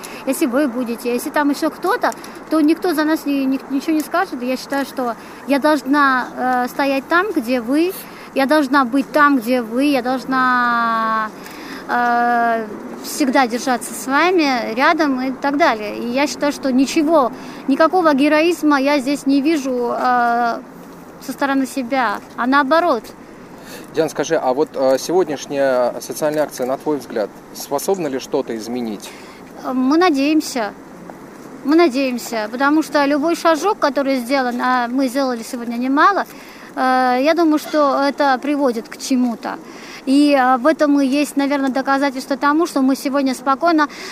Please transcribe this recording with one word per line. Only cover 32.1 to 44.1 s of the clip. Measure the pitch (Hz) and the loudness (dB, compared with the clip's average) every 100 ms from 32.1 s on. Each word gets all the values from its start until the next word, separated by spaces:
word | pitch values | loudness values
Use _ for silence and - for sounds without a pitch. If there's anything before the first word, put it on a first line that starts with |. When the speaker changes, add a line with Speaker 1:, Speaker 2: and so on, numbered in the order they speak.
| 240 - 226 214 | -2 -6 -6 -4
Speaker 1:
потому | 240 277 311 | 0 2 2
что | 294 302 277 | 2 2 2
любой | 294 320 339 | 2 0 2
шажок, | 339 311 370 427 | 2 2 2 0
который | 294 269 277 269 | 0 0 0 -2
сделан, | 233 277 247 240 | 0 0 0 -2
а | 247 254 240 | 0 0 0
мы | 262 269 | 0 0
сделали | 254 269 233 | 0 -2 -2
сегодня | 226 247 233 233 | -6 -8 -6 -4
немало, | 254 277 359 370 220 - - - - - | 0 4 4 2 -2 -10 -20 -20 -12 -2
э, | 254 254 254 247 | 2 4 4 2
я | 285 | 2
думаю, | 330 330 302 | 4 4 2
что | - 302 285 262 | 0 2 2 2
это | 277 277 277 254 | 0 2 0 0
приводит | 277 285 277 226 - | 0 0 0 -2 -8
к | - | -12
чему-то. | - 262 247 220 - - - - - - - | -2 0 0 -2 -8 -10 -12 -18 -18 -8 2
И, | 277 294 | 4 6
э, | 277 254 262 | 6 4 4
в | 277 | 2
этом | 311 302 285 | 2 2 4
и | 269 | 2
есть, | 285 285 285 | 0 0 0
наверное, | 277 277 269 | 0 0 0
доказательство | 262 269 269 277 262 254 269 | 0 0 2 0 -2 -6 0
тому, | 285 302 339 | 2 2 2
что | 285 | 2
мы | 262 262 | 2 0
сегодня | 285 277 269 247 | 0 0 0 -2
спокойно, | 269 269 339 311 285 - - | -2 0 2 2 2 -4 -14